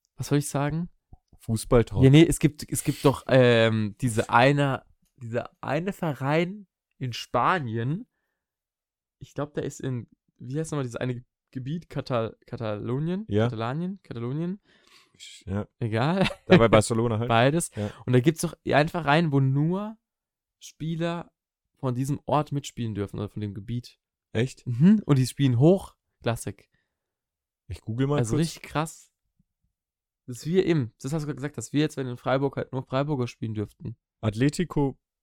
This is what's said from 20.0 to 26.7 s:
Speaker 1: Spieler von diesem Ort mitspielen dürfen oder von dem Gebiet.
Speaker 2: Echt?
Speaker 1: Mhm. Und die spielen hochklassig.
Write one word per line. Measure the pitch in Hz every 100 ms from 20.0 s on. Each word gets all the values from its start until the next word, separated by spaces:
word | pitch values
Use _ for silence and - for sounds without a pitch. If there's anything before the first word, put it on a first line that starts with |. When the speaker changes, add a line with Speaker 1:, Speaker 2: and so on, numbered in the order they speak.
| _ _ _ _ _ _
Speaker 1:
Spieler | - _ 156 165 170 170 - _ _ _ _ _
von | 131 120
diesem | 135 143 -
Ort | 143 147
mitspielen | 139 - - 113 101
dürfen | 101 104
oder | 101
von | 107
dem | 104 98
Gebiet. | 110 120 - _ _ _ _
Speaker 2:
Echt? | - 131 - -
Speaker 1:
Mhm. | 117 180 214 -
Und | 135
die | 127
spielen | - 139 117
hochklassig. | 156 190 - _ _ _ 120 113 - - _